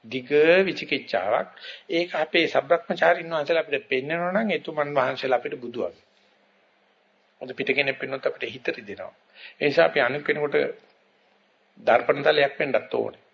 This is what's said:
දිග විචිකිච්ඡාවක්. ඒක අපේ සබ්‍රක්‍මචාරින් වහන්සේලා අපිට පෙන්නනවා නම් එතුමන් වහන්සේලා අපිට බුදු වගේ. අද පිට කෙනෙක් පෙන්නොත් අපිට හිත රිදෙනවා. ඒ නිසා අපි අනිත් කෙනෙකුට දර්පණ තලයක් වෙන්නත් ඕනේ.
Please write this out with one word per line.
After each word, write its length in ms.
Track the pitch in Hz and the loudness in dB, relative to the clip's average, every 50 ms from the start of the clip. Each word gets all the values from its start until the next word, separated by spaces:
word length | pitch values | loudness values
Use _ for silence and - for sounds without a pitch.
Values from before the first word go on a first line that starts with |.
| _ | _
දිග 260 | 113 117 131 127 - 147 147 151 165 170 190 | -8 -10 -10 -4 2 4 6 6 8 6 6
විචිකිච්ඡාවක්. 880 | 196 185 - - 156 - 147 135 - - - 98 90 101 117 139 - - - - - - - - _ | 4 2 -2 -6 -6 -4 -4 -6 -4 -4 -4 -2 0 0 0 0 -2 -6 -12 -20 -18 -18 -18 -18 _
ඒක 280 | - 165 165 175 175 - | -4 -2 -2 -2 -2 -2
අපේ 320 | 160 156 - - 175 160 | -4 -2 0 2 0 0
සබ්‍රක්‍මචාරින් 800 | 156 - 135 135 139 170 165 - - 185 170 160 165 180 185 165 165 | 2 0 -2 2 2 0 0 0 -6 -2 2 4 4 4 2 -2 -6
වහන්සේලා 340 | 165 156 147 151 170 160 | -4 -4 -2 0 0 0
අපිට 260 | 151 156 139 131 - _ | 0 -2 -6 -6 -4 _
පෙන්නනවා 440 | 135 131 127 147 160 170 175 180 | -4 -2 -2 -2 -4 -2 -2 -2
නම් 180 | 185 208 226 208 | -2 0 0 0
එතුමන් 400 | 175 151 - - 156 151 143 143 | -2 -2 -4 -6 -4 -2 -2 0
වහන්සේලා 460 | 143 139 127 131 135 127 - 131 127 123 | 0 0 0 0 -2 -4 0 0 0 0
අපිට 180 | - 151 156 | 0 -4 -10
බුදු 240 | 135 120 120 117 120 | -8 -10 -10 -6 -6
වගේ. 240 | 98 87 - _ _ _ _ _ _ _ _ _ _ _ _ _ _ _ _ _ _ _ _ _ _ _ _ _ _ _ _ _ | -6 -6 -8 _ _ _ _ _ _ _ _ _ _ _ _ _ _ _ _ _ _ _ _ _ _ _ _ _ _ _ _ _
අද 100 | 135 127 | -12 -12
පිට 200 | 127 - 135 135 | -8 -6 -2 0
කෙනෙක් 280 | 131 135 143 139 131 - | 0 2 2 0 -2 -4
පෙන්නොත් 280 | 147 135 135 131 - | -6 -8 -8 -4 -4
අපිට 180 | 127 120 - 123 | -4 -4 -4 -10
හිත 220 | 117 117 131 - - | -10 -10 -6 -6 -6
රිදෙනවා. 460 | - - 113 101 98 - 92 - - _ _ _ _ - - - | -6 -6 -12 -14 -12 -12 -12 -16 -16 _ _ _ _ -20 -20 -20
ඒ 140 | - _ - | -8 _ -2
නිසා 200 | 147 139 165 165 | 2 4 4 4
අපි 140 | 160 - 147 | 4 4 2
අනිත් 220 | 127 120 131 147 147 | 2 2 0 -2 -2
කෙනෙකුට 320 | - 147 147 147 143 - 147 139 139 - - _ _ _ _ _ _ _ _ _ _ _ _ _ _ _ _ _ _ _ - | -2 -2 0 0 0 0 0 0 0 -4 -10 _ _ _ _ _ _ _ _ _ _ _ _ _ _ _ _ _ _ _ -4
දර්පණ 420 | - - 113 123 127 - 139 143 | 2 4 4 4 4 2 0 2
තලයක් 320 | 143 151 151 147 143 139 - | 2 2 4 4 2 2 0
වෙන්නත් 400 | - 156 139 123 107 - - - | -4 -2 0 0 -2 -2 -2 -4
ඕනේ. 280 | 117 113 113 - - _ _ | -4 -4 -4 -8 -14 _ _